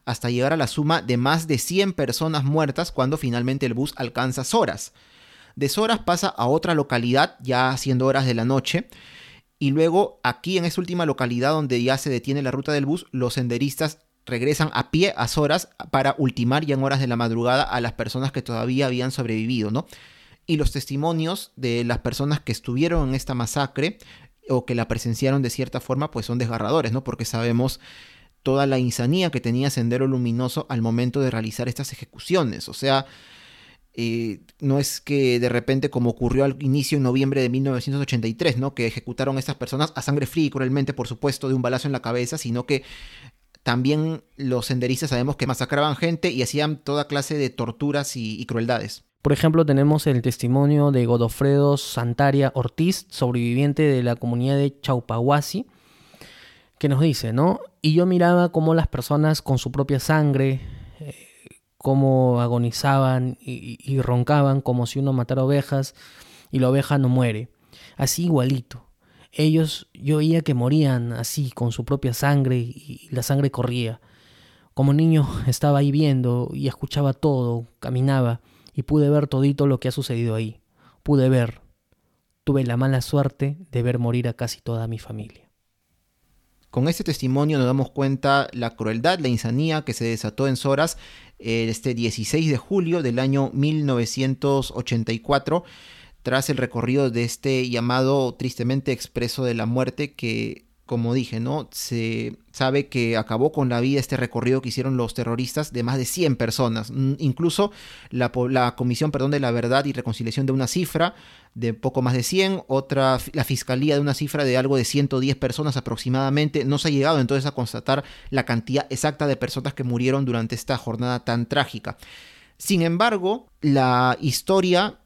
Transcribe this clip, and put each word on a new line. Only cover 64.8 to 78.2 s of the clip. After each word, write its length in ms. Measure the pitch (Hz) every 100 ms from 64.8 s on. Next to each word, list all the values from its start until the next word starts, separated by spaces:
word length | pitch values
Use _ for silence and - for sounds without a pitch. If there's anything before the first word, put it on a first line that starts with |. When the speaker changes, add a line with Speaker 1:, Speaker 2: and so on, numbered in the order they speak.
| 117
Speaker 2:
si 120 | 139
uno 120 | 139
matara 320 | 131 120 135
ovejas 500 | 131 143 - 139 135 - - - - - -
y 80 | 135
la 100 | 127
oveja 280 | 139 - 143
no 100 | 131
muere. 400 | 127 123 107 113 _ _ - - -
Así 260 | 135 - 170
igualito. 600 | 147 127 135 - - - _ _ _ -
Ellos, 540 | - 156 160 156 - -
yo 240 | - 139 151
veía 240 | 156 165
que 140 | 156 127
morían 560 | 123 156 143 127 117
así, 400 | 117 113 - 135
con 200 | - 120
su 140 | 117 117
propia 280 | 139 135
sangre, 440 | 117 143 143 131 127
y, 440 | 117 - 147 123
y 40 | -
la 100 | 127
sangre 300 | - 139 139
corría. 480 | 127 120 123 113 113 _ _ _ - - _ _
Como 200 | - 139
niño 360 | 143 165 160 143 -
<laughs> 100 | 123
estaba 320 | 120 147 143
ahí 120 | 143
viendo 580 | 139 151 131 123 123 123
y 140 | 135 139
escuchaba 460 | - 139 147 139
todo, 540 | 131 156 135 120 117 117 _
caminaba, 600 | 127 127 135 135